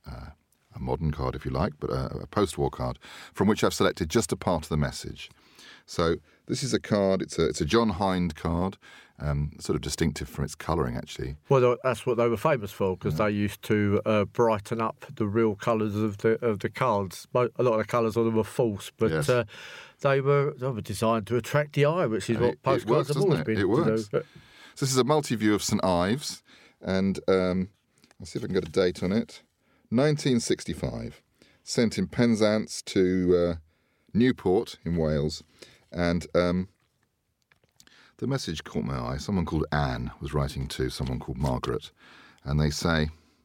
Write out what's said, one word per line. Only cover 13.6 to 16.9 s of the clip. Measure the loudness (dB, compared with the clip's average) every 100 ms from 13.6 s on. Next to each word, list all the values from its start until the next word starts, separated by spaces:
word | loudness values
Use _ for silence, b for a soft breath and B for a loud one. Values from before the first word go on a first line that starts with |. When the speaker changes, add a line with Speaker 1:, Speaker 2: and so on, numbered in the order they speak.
Speaker 2:
to, | 0 2 2 2 2
uh, | 0
brighten | 0 2 2 0 -2 -4
up | -4 -6 -12
the | -4 -2
real | 2 0 0
colours | 0 0 0
of | 0 -2 0
the, | 0 0
of | 0 -2
the | -4
cards. | -2 0